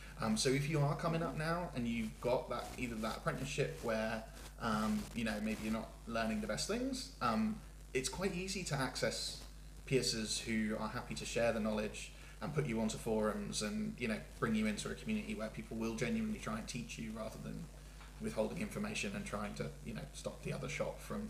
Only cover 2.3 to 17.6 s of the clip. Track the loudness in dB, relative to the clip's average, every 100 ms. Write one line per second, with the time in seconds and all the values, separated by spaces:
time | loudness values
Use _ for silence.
2.3 | 2 2 -2 -4 -4 -2 0 -2 0 -2
3.3 | 0 -2 2 0 0 0 2 2 0 -4
4.3 | -10 -12 -2 2 4 4 2 0 -2 0
5.3 | 0 0 0 0 -2 -2 -10 -2 0 2
6.3 | 2 0 0 0 0 0 -2 -6 0 2
7.3 | 4 4 0 -8 -14 -2 0 0 0 0
8.3 | 0 -2 -2 0 0 0 2 0 0 -4
9.3 | -6 -10 -12 -14 -12 4 6 6 2 0
10.3 | 0 2 2 4 2 0 -2 -4 -4 0
11.3 | 4 4 4 2 2 0 -4 -10 -12 -14
12.3 | -6 0 0 2 2 2 0 2 4 4
13.3 | 2 -2 0 0 0 -2 0 0 0 -4
14.3 | -2 2 4 4 2 -2 -4 0 0 0
15.3 | -4 -4 -6 -6 -2 -2 0 0 2 0
16.3 | -2 -2 -4 -4 -6 -6 -6 -6 -6 -6
17.3 | -6 -6 -6